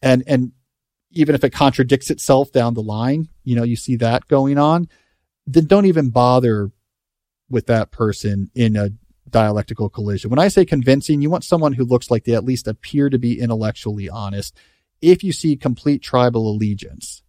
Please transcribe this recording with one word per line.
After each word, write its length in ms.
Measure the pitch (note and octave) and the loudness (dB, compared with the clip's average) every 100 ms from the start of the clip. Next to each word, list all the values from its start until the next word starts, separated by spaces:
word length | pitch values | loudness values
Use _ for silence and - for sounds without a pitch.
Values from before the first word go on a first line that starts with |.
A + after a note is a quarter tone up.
And, 240 | C3+ B2+ B2+ | 4 2 2
and 260 | C3+ B2+ _ _ _ _ _ _ | 0 0 _ _ _ _ _ _
even 240 | F3 D3+ | -2 2
if 100 | C#3+ | 2
it 60 | C#3 | 2
contradicts 580 | - C#3 - B2+ C3 - | 2 2 2 0 0 0
itself 420 | - - C3+ C#3 | -8 2 2 2
down 220 | C3+ A#2 | 0 0
the 100 | A#2 | -2
line, 460 | G#2+ G#2+ A#2+ D3 D#3+ _ | -6 -4 -2 -2 -4 _
you 120 | - A#2+ | -4 -2
know, 80 | |
you 120 | A#2 A#2 | 0 -4
see 200 | - B2 | -4 -2
that 300 | A#2 A#2+ - | 0 -2 2
going 300 | C#3+ C3+ C#3+ | 2 2 2
on, 320 | D3 E3 E3+ _ _ _ _ _ - | 2 2 -2 _ _ _ _ _ 0
then 200 | C#3 D#3 | 0 4
don't 180 | G3 | 4
even 240 | G3 E3 C#3 | 4 2 2
bother 640 | A#2+ B2 B2+ B2 G#2+ G2+ _ _ _ _ _ _ _ _ | 4 4 4 2 0 -4 _ _ _ _ _ _ _ _
with 160 | A#2+ - | -6 0
that 240 | A#2 G#2 | -2 -2
person 600 | - A2 G2+ G#2+ G2+ F#2+ | -4 -4 -2 -4 -4 -6
in 200 | - A2+ | -2 0
a 140 | G#2+ G2+ G#2 _ _ - | 0 -2 -6 _ _ -2
dialectical 640 | - A2 G#2 - A2 G#2 | 0 0 -2 -6 -6 -6
collision. 400 | - G#2 G2 G#2+ | -6 -6 -6 -2
When 80 | B2 | 2
I 100 | F#3+ | 2
say 160 | G3 | 2
convincing, 560 | F#3 D3+ B2 C#3 - D3+ | 0 0 2 0 2 -2
you 80 | C#3+ | 0
want 160 | F3 | -2
someone 300 | - E3+ D#3 | 0 0 0
who 100 | B2+ | 0
looks 260 | B2 B2 - | 0 0 0
like 140 | A#2 | -4
they 100 | - | 0
at 100 | A#2 | -2
least 220 | A#2+ B2+ - | -2 -6 -6
appear 440 | A2 - D3 C#3+ | -10 -6 -2 0
to 80 | C3+ | 0
be 200 | A#2+ A#2+ | -2 -4
intellectually 680 | A#2 A2+ G#2+ G#2 - G#2 G2 | -4 -2 -4 -6 -8 -8 -10
honest. 480 | G2+ G2+ G2+ - _ _ _ _ _ | -10 -10 -8 -10 _ _ _ _ _
If 220 | D#3+ F3+ | 2 2
you 80 | F#3+ | 2
see 240 | D#3+ E3 C#3 | -4 -2 -2
complete 460 | C#3 A#2+ - C#3+ | -4 -4 -2 -4
tribal 480 | - B2+ B2 A#2 A2 | -2 0 0 0 -4
allegiance 720 | G#2+ G#2+ G2+ - - - - | -2 -4 -4 -10 -18 -20 -20